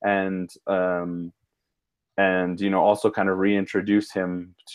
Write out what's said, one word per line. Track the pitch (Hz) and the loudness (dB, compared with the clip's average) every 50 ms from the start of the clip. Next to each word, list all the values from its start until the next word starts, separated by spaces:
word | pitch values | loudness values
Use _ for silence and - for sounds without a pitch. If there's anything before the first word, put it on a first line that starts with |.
| - | -2
and, | 101 101 98 95 95 95 92 92 87 - - _ | 0 0 0 0 -2 -4 -4 -6 -8 -12 -10 _
um, | 98 98 92 90 92 90 87 87 87 87 87 85 85 - _ _ _ _ _ _ _ _ _ _ _ _ _ _ _ _ | -2 -2 0 0 0 -2 -2 -4 -6 -8 -8 -10 -12 -14 _ _ _ _ _ _ _ _ _ _ _ _ _ _ _ _
and, | - 98 95 92 92 90 90 90 87 | 2 2 4 4 2 0 0 -2 -2
you | 98 101 | 0 0
know, | 98 92 98 | 2 4 4
also | 104 104 - - 107 | 4 4 2 0 0
kind | - 110 98 98 | 0 0 0 0
of | 95 92 | 0 2
reintroduce | 95 101 101 101 95 - - 98 95 104 101 104 101 - | 2 2 2 0 0 -2 -2 -2 0 2 2 2 0 0
him | - 98 92 90 90 90 87 92 90 _ _ - | -4 -4 -4 -4 -4 -8 -10 -12 -18 _ _ -18